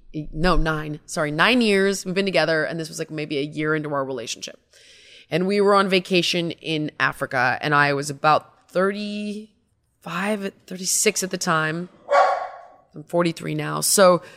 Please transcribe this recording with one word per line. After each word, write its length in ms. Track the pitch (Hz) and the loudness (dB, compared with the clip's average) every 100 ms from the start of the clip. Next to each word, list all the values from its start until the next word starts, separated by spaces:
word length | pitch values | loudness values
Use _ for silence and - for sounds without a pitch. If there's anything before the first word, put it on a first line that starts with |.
| - 156 147 | -14 -12 -8
no, 240 | 156 180 160 | 0 2 4
nine. 420 | 160 156 151 151 - | 2 -2 -6 -12 -8
Sorry, 260 | 175 151 | -4 -2
nine 300 | 151 190 247 | 2 4 4
years 420 | 220 196 196 190 | 4 4 2 0
we've 120 | 190 180 | -4 -2
been 100 | 196 | 0
together. 400 | 175 156 160 151 | 2 2 2 -2
And 120 | 165 | -4
this 100 | 156 | -8
was, 100 | 165 | -8
like, 100 | 160 | -8
maybe 260 | 156 151 143 | -8 -6 -4
a 60 | |
year 300 | 151 151 151 | -4 -4 -2
into 200 | 156 147 | -2 -2
our 100 | 143 | -4
relationship. 560 | 135 127 120 - - - _ _ - - - - - | -4 -8 -10 -10 -12 -16 _ _ -20 -20 -20 -20 -4
And 160 | 156 190 | -2 0
we 140 | 202 | 4
were 140 | 196 202 | 4 4
on 120 | 196 | 4
vacation 640 | 185 185 180 165 180 170 | 2 2 0 2 -2 -4
in 400 | - - 156 151 - | -6 -6 -4 -4 -2
Africa. 580 | 135 - 147 131 127 120 | -2 -2 -4 0 0 0
And 120 | 151 | 0
I 200 | 147 143 | 2 2
was 160 | 139 147 | 0 -4
about 600 | 139 156 151 - _ _ | -2 2 2 0 _ _
thirty-five, 1800 | 175 190 208 208 208 208 208 214 _ _ _ _ _ 202 170 202 214 196 - - | -2 -2 -2 -6 -8 -8 -10 -14 _ _ _ _ _ -10 -6 -4 -4 -6 -12 -16
thirty-six 560 | 185 185 - 214 - | -8 -4 0 0 0
at 80 | 185 | -4
the 60 | 180 | -4
time. 500 | 180 160 156 165 180 _ - - - - - - - - _ 156 | -2 0 0 -4 -8 _ 2 4 4 2 -6 -14 -20 -20 _ -20
I'm 80 | |
forty-three 520 | 147 175 175 160 165 151 | -4 0 0 -2 -6 -6
now. 240 | 151 151 | -4 -2
So 400 | - - 180 175 - | 2 6 6 6 0